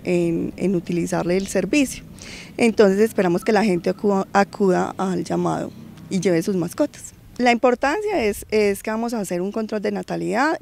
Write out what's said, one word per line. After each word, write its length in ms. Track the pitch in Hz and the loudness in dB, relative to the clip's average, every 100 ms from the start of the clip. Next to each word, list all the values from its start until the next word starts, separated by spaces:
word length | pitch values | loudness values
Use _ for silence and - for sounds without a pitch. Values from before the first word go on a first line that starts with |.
en, 480 | 180 175 170 165 175 - | -2 0 2 0 -4 -2
en 180 | 185 | 0
utilizarle 640 | 175 180 175 180 170 165 190 | 0 -2 -4 -2 -2 0 0
el 100 | 196 | 0
servicio. 560 | 196 190 294 262 - - - - - - - | -2 2 2 2 -4 -16 -18 -16 -16 -12 0
Entonces 420 | 233 208 196 196 | 4 6 6 6
esperamos 460 | 226 - 185 170 | 2 2 2 2
que 80 | - | 2
la 100 | 202 | 2
gente 260 | 202 175 185 | 2 2 0
acuda, 380 | 185 208 196 - | -2 0 0 2
acuda 600 | 202 196 - 190 175 190 - | 2 2 2 2 2 0 -4
al 260 | 190 175 | -4 -2
llamado 480 | 170 175 175 156 - - - - - | -2 -2 0 -2 -6 -12 -18 -20 -6
y 100 | 185 | -2
lleve 220 | 185 170 | 2 2
sus 160 | 202 185 | 2 -2
mascotas. 560 | 165 - 294 - - - - - | -2 -2 -2 -4 -20 -20 -14 0
La 160 | 240 | 2
importancia 720 | 233 247 240 277 403 415 339 | 4 2 2 0 0 -2 0
es, 200 | 214 - - | 0 -2 -2
es 340 | 214 202 196 | 0 2 0
que 80 | 220 | -4
vamos 220 | 220 233 | -4 -4
a 80 | 233 | -4
hacer 180 | 185 175 | -4 -4
un 140 | 196 | -4
control 280 | 226 214 214 | -4 -6 -4
de 100 | 208 | -4
natalidad 680 | 196 185 170 170 214 302 339 | -4 -6 -6 -2 0 0 -2